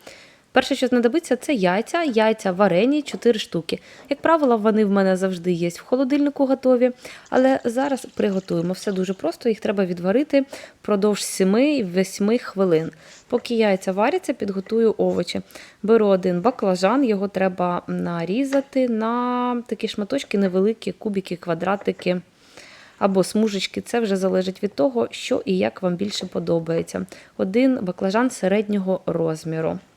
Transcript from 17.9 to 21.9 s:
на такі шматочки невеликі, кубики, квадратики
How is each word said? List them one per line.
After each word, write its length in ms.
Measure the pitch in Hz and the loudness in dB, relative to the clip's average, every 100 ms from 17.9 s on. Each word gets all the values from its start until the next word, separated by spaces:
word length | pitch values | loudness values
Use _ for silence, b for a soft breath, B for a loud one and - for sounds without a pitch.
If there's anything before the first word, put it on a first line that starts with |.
| 180 175 170 165 226 269 277 269 262 254 | -6 -4 -4 -2 -2 0 0 0 0 0
на 720 | 220 220 240 247 247 247 240 226 | 0 -2 -2 -2 -2 -2 -4 -6
такі 220 | 214 214 | -6 -6
шматочки 500 | - 202 277 - 202 | -6 -4 -4 -2 0
невеликі, 540 | 190 185 202 226 196 | 2 2 0 0 -6
кубики, 440 | - 220 196 - 175 | -8 -6 -4 -6 -8
квадратики 840 | 175 165 175 202 - | -6 -4 -2 -2 -2